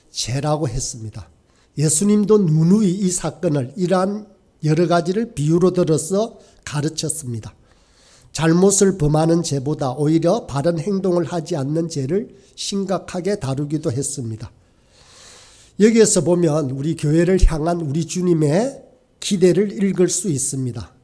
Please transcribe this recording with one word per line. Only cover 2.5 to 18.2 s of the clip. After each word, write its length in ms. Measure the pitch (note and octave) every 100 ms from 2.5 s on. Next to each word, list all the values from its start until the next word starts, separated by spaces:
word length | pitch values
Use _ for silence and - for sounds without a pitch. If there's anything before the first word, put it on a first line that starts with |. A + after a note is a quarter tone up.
| D#3 E3 G#3+ G3
이 200 | F#3+ F#3
사건을 640 | F3+ D#3+ - F3 D3 B2+ G#3
이러한 500 | F3 F#3 F#3+ G#3 - _ _ _
여러 220 | D3+ D#3 E3+
가지를 460 | F3 E3 G3 A#3
비유로 400 | - D3 E3+ F3+
들어서 680 | F3+ E3 D#3 D#3 F#3+ A3+ - - -
가르쳤습니다. 880 | - C#3+ D3+ D#3 D#3 - B2+ A2+ G#2+ - _ _ _ _ _ - _
잘못을 640 | - E3 E3 F#3+ G3 G3 F#3+
범하는 460 | D3 D3+ E3 E3+
죄보다 500 | E3+ C#3+ C3 D3+ C#3
오히려 540 | C3+ D3 D#3+ E3+ A3+ A#3+
바른 320 | C3+ E3 E3+
행동을 460 | G3+ F#3+ F#3+ F3
하지 300 | E3+ F3 D3+
않는 360 | E3 C3+ D#3+ E3
죄를 440 | C#3+ C3 F#3+ - - _
심각하게 840 | - - G3 G3 F3+ F#3 F#3 F3+ G3+
다루기도 560 | C3 C3+ D3 D3+ D#3+
했습니다. 580 | A#2+ C3+ - A2+ A2 A2 - _ _ _ _ - - - - - - - -
여기에서 440 | G#3+ A3+ G#3 F#3
보면 480 | D#3+ F3 E3+ D3+ C#3
우리 260 | C3+ D3+ D#3+
교회를 480 | D3 D#3+ F3 F#3 F#3+
향한 360 | D#3 D#3+ F3
우리 240 | D3+ D#3 D#3
주님의 760 | F#3